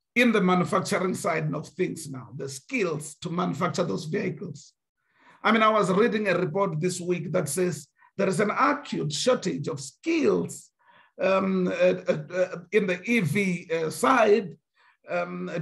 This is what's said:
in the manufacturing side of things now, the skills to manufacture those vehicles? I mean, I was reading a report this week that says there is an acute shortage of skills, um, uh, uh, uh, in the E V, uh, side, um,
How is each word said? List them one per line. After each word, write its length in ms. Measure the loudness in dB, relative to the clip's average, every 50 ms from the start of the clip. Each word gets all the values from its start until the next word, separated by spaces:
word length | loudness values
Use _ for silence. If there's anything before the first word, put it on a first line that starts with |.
| _ _ _
in 180 | 2 4 4 4
the 80 | 4
manufacturing 760 | 4 4 4 2 2 2 0 -2 0 0 -2 -2 0 -2 -2
side 380 | -2 -2 -2 -2 -2 -2 -4 -4
of 140 | -6 -8 -10
things 420 | -6 -4 -4 -4 -4 -8 -12 -12
now, 180 | -12 -12 -12 -14 -12
the 120 | -10 -10 -10
skills 680 | -10 -12 -10 -6 -4 -2 -2 -2 -4 -6 -8 -12 -14 -12 -10
to 80 | -6
manufacture 540 | -4 -2 -2 -2 -2 -2 -2 -2 -2 -2 -2
those 200 | -2 -4 -6 -6
vehicles? 680 | -4 -4 -4 -2 -4 -6 -8 -10 -14 -14 -16 -20 -20 _ _ _ _ _ _ _ _ _ _ _ -20 -18 _ 0
I 100 | 2 4
mean, 100 | 6 6
I 60 | 4
was 220 | 4 4 2 2 4
reading 360 | 4 4 4 2 0 0 0
a 100 | 0 0
report 420 | 0 -2 0 0 0 0 0 -2
this 200 | -2 -2 -2 -4
week 300 | -2 -2 -2 -2 -4 -2 -2
that 160 | -2 -2 -2
says 380 | -2 -2 -2 -2 -2 -4 -10 -16 _ _ _ _ _
there 120 | -2 -2 0
is 120 | 2 2
an 100 | 0 0
acute 600 | 2 2 2 2 2 -2 -4 -6 -6 -4 -4 -4 -4
shortage 560 | 0 2 2 2 2 0 -2 -4 -4 -4 -6
of 120 | -6 -8
skills, 880 | -10 -14 -18 _ -4 -2 0 2 2 2 2 2 0 -4 -8 -14 -18 _ _ _ _ _ _ -20 _ _ _ -2
um, 480 | 0 2 2 2 2 2 2 2 0 0
uh, 260 | 2 4 4 4 4 2 0 -2
uh, 140 | -2 -2 -4 -4 -2
uh, 220 | 0 0 0 -2 -6 -8 0 2
in 140 | 2 2
the 140 | 2 0 -2 0
E 160 | 0 2 2
V, 500 | 2 2 2 2 2 0 0 -2 -2 -4 -2
uh, 180 | -2 -2 -4
side, 680 | -2 0 2 4 4 6 6 6 6 4 4 -2 -10 -16 _ _ _ _ _ _ _ _ _ -6
um, 420 | -4 -4 -4 -4 -6 -8 -8 -6 -6 -4